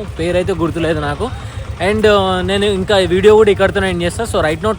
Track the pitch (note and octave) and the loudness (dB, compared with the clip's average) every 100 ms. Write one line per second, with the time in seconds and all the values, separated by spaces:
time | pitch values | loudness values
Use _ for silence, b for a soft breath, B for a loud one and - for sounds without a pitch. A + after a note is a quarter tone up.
0 | G3+ - E3+ F3+ F#3 E3 E3 D#3 D#3+ D#3 | -10 -6 -2 -2 -2 -2 -2 -2 -2 -2
1 | C#3+ D3 A#3 B B B B - F3+ G#3+ | -4 -4 -6 B B B B -4 -2 2
2 | G#3+ G3+ F#3+ F#3 F3+ G3+ G#3 F#3+ F#3 G3+ | 4 4 2 0 -2 0 0 -2 0 2
3 | F3 F#3 G#3 G#3+ G#3 G3 G3 G3 F#3+ F3 | 2 4 6 6 6 4 0 0 -2 -2
4 | E3+ - - F#3+ D#3 E3 G#3 | -4 -4 -4 -2 -2 -2 -4